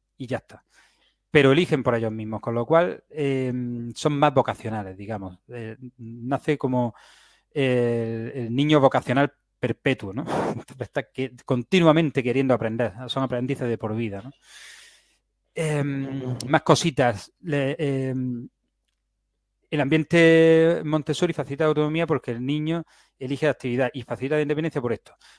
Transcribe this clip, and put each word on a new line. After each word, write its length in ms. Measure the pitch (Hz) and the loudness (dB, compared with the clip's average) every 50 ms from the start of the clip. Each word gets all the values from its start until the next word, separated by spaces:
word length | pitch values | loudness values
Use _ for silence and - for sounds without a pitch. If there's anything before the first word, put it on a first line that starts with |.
| _ _ _ _ | _ _ _ _
y 100 | 135 117 | -10 -8
ya 100 | 127 113 | -8 -8
está. 280 | _ _ - - _ _ _ _ _ _ _ _ _ _ _ _ _ _ | _ _ -20 -20 _ _ _ _ _ _ _ _ _ _ _ _ _ _
Pero 220 | - 151 135 135 135 | 4 6 6 8 6
eligen 300 | 160 185 - 160 135 120 | 6 4 2 0 -2 0
por 120 | 131 117 | 0 0
ellos 160 | 113 113 110 | 0 -2 -4
mismos, 300 | 110 110 107 107 110 104 | -6 -6 -8 -8 -8 -8
con 120 | - 123 117 | -6 -6 -4
lo 120 | 120 117 | -4 -2
cual, 380 | - 160 165 175 185 175 - _ _ | 2 2 2 2 2 -4 -8 _ _
em, 840 | - 156 143 139 135 131 131 127 123 127 123 120 120 120 117 120 113 | -8 -4 -2 -2 -2 -2 -2 -4 -4 -4 -6 -6 -6 -8 -8 -10 -10
son 260 | - - 156 147 143 | -4 -2 -2 0 2
más 140 | 151 147 135 | 0 2 2
vocacionales, 640 | 135 120 - 104 - - 113 110 110 101 95 92 95 | 2 0 0 -2 -6 -6 -6 -6 -6 -8 -8 -12 -14
digamos. 420 | 101 101 110 101 98 92 92 - _ _ | -10 -10 -10 -8 -8 -12 -14 -16 _ _
Eh, 300 | 120 120 113 110 113 - 131 123 _ _ | -14 -14 -12 -12 -14 -14 -18 -20 _ _
nace 600 | 117 113 117 120 117 127 139 135 - - 151 - | -16 -16 -14 -12 -6 -4 -4 -4 -2 -2 -4 -2
como 380 | - 131 131 127 123 113 - - - - - _ _ _ _ _ _ _ | 0 0 0 2 0 0 -2 -8 -20 -20 -20 _ _ _ _ _ _ _
el, 800 | - 151 139 131 127 123 120 117 117 117 113 113 117 113 113 120 - | -4 -2 0 2 2 2 2 0 0 -2 -2 -4 -6 -6 -8 -8 -8
el 200 | 135 120 113 117 | -8 -8 -4 -2
niño 260 | 131 147 151 156 147 | 0 2 4 6 6
vocacional 520 | 135 139 - 127 - - 123 135 143 143 _ _ _ _ _ _ - | 6 6 4 4 0 2 2 2 2 2 _ _ _ _ _ _ -4
perpetuo, 480 | 117 113 _ - 143 131 - - 98 | -4 -4 _ 0 -2 -2 0 -4 -10
¿no? 140 | 95 123 127 | -8 -8 -6
<laughs> 240 | - - - - - | -6 -4 -4 -4 -4
Entonces 320 | - - - - - 131 | -6 -8 -10 -16 -12 -12
está 220 | 120 - - 143 127 | -12 -8 -6 -8 -8
que-, 280 | _ _ - 131 131 127 120 - | _ _ -6 -6 -6 -6 -14 -4
continuamente 760 | - 139 123 120 - 190 185 170 160 151 165 165 143 - 143 | -2 -2 -2 0 2 2 6 6 6 6 6 4 2 0 0
queriendo 320 | 117 120 120 135 139 131 127 | -2 0 0 0 2 2 2
aprender, 380 | 107 113 110 113 117 123 107 92 110 131 123 | 2 0 -4 -2 -2 -2 -2 -4 -8 -10 -8
son 160 | - 135 135 | -4 -4 -2
aprendices 420 | 123 127 120 123 127 139 - 139 120 | -2 -2 -4 -4 -4 -4 -4 -2 -4
de 80 | 113 104 | -4 -4
por 180 | - 107 107 | -4 -6 -4
vida, 260 | 113 117 107 98 98 | -4 -4 -6 -6 -10
¿no? 100 | 110 135 - _ _ _ - - - - - - - - _ _ _ _ _ _ _ _ _ _ _ _ - | -14 -14 -20 _ _ _ -20 -20 -20 -20 -20 -20 -20 -20 _ _ _ _ _ _ _ _ _ _ _ _ -8
Em, 800 | - 160 156 151 147 139 143 139 139 135 135 135 135 127 127 123 123 123 127 | -6 -4 -2 -2 -2 -2 -2 -4 -4 -6 -6 -8 -8 -6 -6 -6 -6 -4 2
más 140 | 156 151 - | 2 2 6
cositas. 680 | - 156 - - 170 131 - 135 120 110 101 - - _ _ | 6 4 4 4 -2 0 2 2 2 2 -2 -8 -16 _ _
Le, 380 | - 175 143 143 135 135 147 - | -8 -4 -2 -2 -2 -2 -2 -2
em, 720 | 160 139 135 135 131 131 127 131 127 127 123 120 123 - _ _ _ _ _ _ _ _ _ _ _ _ _ _ _ _ _ _ _ _ _ _ _ - | -4 -2 -2 -2 -2 -4 -4 -4 -4 -4 -6 -8 -10 -14 _ _ _ _ _ _ _ _ _ _ _ _ _ _ _ _ _ _ _ _ _ _ _ -6
el 100 | - 147 | -2 -2
ambiente 1040 | 139 139 156 160 151 - 170 170 165 165 165 160 165 165 165 160 165 165 170 160 165 | 0 2 2 0 0 2 4 6 8 8 8 8 8 8 8 6 6 4 2 0 -2
Montessori 480 | 151 156 156 143 - 147 - 180 170 | -2 -2 -2 -2 -2 -2 0 0 -2
facilita 320 | 165 - 135 123 139 139 160 | 0 -2 -6 -6 -4 0 0
la 60 | 156 | 0
autonomía 360 | 151 151 151 151 156 165 170 | 2 2 0 0 0 -2 0
porque 260 | 160 156 127 - - | 0 -2 -2 -2 -4
el 140 | 120 117 127 | -6 -6 -4
niño 380 | 135 147 151 151 156 165 170 160 _ _ _ _ _ _ _ | -4 -4 -2 -2 -2 -4 -4 -6 _ _ _ _ _ _ _
elige 280 | 135 127 139 131 151 | -8 -6 -6 -2 0
la 80 | 151 131 | -2 -2
actividad 360 | _ - 127 120 123 131 123 - | _ -4 -4 -2 0 0 -2 -2
y 100 | 127 117 | -8 -10
facilita 320 | - 120 - 127 139 151 | -8 -8 -6 -4 -2 0
la 60 | 151 | 0
independencia 400 | 151 143 151 147 160 160 - 147 | 0 0 -2 -2 -2 -4 -4 -4
por 100 | 120 120 | -4 -2
esto. 240 | 113 - _ - - _ _ - - | -4 -4 _ -16 -20 _ _ -20 -20